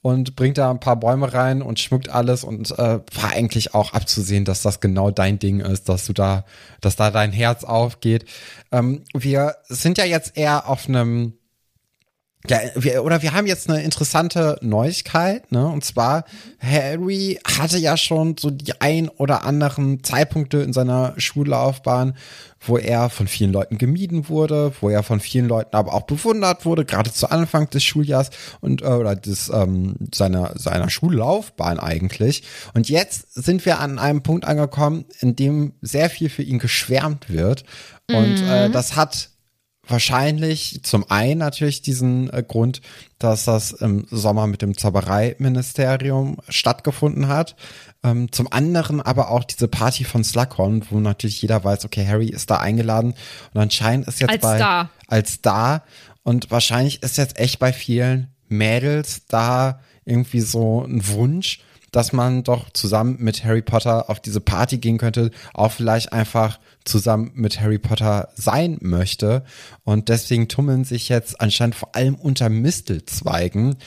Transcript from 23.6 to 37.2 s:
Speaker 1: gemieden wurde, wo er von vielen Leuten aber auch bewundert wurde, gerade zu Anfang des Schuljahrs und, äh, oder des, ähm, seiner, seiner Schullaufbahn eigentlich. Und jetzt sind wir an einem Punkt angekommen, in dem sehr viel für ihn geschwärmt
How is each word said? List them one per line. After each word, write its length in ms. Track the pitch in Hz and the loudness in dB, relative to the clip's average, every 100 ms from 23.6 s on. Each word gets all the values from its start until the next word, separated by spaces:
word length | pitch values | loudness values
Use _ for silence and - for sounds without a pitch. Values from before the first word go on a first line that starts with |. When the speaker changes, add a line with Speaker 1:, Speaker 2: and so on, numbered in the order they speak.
| 95 107 | -2 -2
Speaker 1:
gemieden 500 | 123 170 190 170 151 | 0 0 -2 -4 -2
wurde, 420 | 156 156 151 147 139 | 0 0 2 0 0
wo 100 | 101 | 0
er 120 | 104 | 2
von 180 | 101 107 | 2 -2
vielen 260 | - 127 123 | 0 0 2
Leuten 280 | 113 110 107 | 0 0 0
aber 200 | 87 85 | 0 -2
auch 80 | |
bewundert 600 | - 151 226 220 185 175 165 | -2 -2 0 2 2 0 0
wurde, 200 | 165 139 | 0 0
gerade 260 | 98 - | 0 -2
zu 200 | - - | 0 0
Anfang 360 | 165 165 156 151 | 2 2 0 0
des 120 | 143 | 0
Schuljahrs 460 | - 151 147 135 135 - - - | 0 0 0 0 0 -6 -20 -8
und, 220 | - 135 | -2 -2
äh, 20 | 135 | 2
oder 300 | 123 107 98 | 2 2 -2
des, 340 | 104 98 - | -4 -6 -2
ähm, 460 | 113 95 92 92 - - | 0 2 2 -2 -4 -8
seiner, 380 | - 98 92 87 - | 0 0 2 -2 -4
seiner 360 | - 87 - | -2 0 0
Schullaufbahn 880 | - 170 139 120 202 214 - 87 85 | 0 0 2 2 0 -2 -4 -2 -2
eigentlich. 640 | 80 82 95 - 110 - - - - 117 | -2 -2 -2 0 0 0 -6 -18 -2 0
Und 140 | 113 | 2
jetzt 440 | 156 196 - - | 2 0 -6 -12
sind 320 | - 139 185 180 | -4 0 2 2
wir 140 | 165 | 0
an 180 | 143 135 | -2 -2
einem 240 | 143 147 | 0 2
Punkt 240 | 147 170 - | 0 0 0
angekommen, 600 | 151 147 143 147 160 - - | 0 0 2 0 0 -6 -2
in 160 | 123 117 | 0 2
dem 380 | 139 147 147 - | 2 2 -2 -6
sehr 300 | - 139 165 | -4 0 0
viel 180 | - 156 | 0 -4
für 140 | - | -4
ihn 160 | 143 120 | -2 -2
geschwärmt 680 | 117 - - 131 151 143 | 0 -2 0 0 0 -4